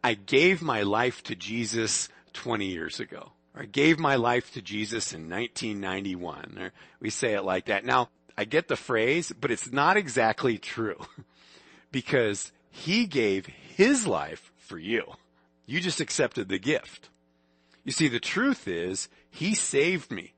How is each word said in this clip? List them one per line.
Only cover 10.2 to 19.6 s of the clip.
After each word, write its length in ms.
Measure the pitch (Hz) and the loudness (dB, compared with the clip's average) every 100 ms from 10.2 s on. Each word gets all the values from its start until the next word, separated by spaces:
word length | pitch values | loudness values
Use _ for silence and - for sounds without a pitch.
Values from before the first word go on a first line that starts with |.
| 110 110 131 107 | 4 4 2 0
true 480 | - - 110 90 - - - _ - | -4 -4 -4 -4 -12 -18 -20 _ -20
<laughs> 460 | - - - _ | -20 -20 -20 _
because 600 | 135 - 135 113 104 - _ _ | -6 2 2 4 0 -6 _ _
he 340 | - 147 208 226 | -12 0 2 2
gave 400 | 139 110 95 - | 2 4 2 -2
his 640 | - - - 214 277 208 | -18 -16 6 6 6 4
life 460 | 87 73 82 - _ | 0 -2 -10 -16 _
for 220 | - 87 | -16 -12
you. 240 | 87 113 - - _ _ _ _ - | -2 -2 -2 -12 _ _ _ _ -6
You 100 | 147 | -2
just 200 | 180 - | -2 -2
accepted 500 | - - 127 - 95 | -4 0 0 0 -4
the 80 | 95 | -2
gift. 520 | 101 143 - - - _ _ _ _ _ _ _ | 0 -2 -4 -20 -20 _ _ _ _ _ _ _
You 80 | - | -8
see, 160 | 127 156 | 0 2
the 120 | 117 | 2
truth 480 | - 190 262 254 - | -2 0 0 0 -2
is, 400 | 85 87 95 - _ _ | -4 -4 -4 -8 _ _
he 240 | - 175 | -6 -2
saved 560 | 214 | 0